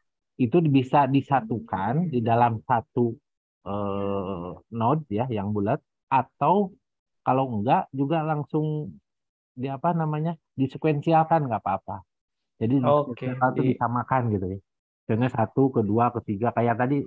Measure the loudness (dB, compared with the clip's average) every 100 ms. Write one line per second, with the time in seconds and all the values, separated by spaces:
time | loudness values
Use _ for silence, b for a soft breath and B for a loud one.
0 | _ _ _ -4 0 2 4 4 4 2
1 | 4 2 2 0 0 -6 -6 -4 -2 0
2 | 0 0 2 4 4 0 -2 -2 -2 0
3 | 0 -2 _ _ _ _ -8 -6 -4 -4
4 | -4 -4 -4 -6 -10 -12 -10 -2 0 0
5 | -2 -4 -2 -4 -4 -2 -2 -2 _ _
6 | -2 0 0 -2 0 2 0 -6 _ _
7 | _ _ 0 0 0 -2 0 0 0 -4
8 | -2 -2 -2 -4 -4 -2 -2 -4 -8 -14
9 | _ _ _ _ _ -10 -8 -2 0 0
10 | -2 -2 -4 -6 _ -4 -2 0 0 0
11 | 2 4 4 2 2 -2 -2 -4 -6 -12
12 | -14 _ _ _ _ -4 0 2 4 2
13 | 0 -6 -8 0 0 2 0 0 0 -2
14 | 0 0 0 -2 -2 -8 -12 _ _ _
15 | -4 0 0 0 0 2 2 2 0 2
16 | 0 -2 -6 -4 -2 0 0 0 0 -2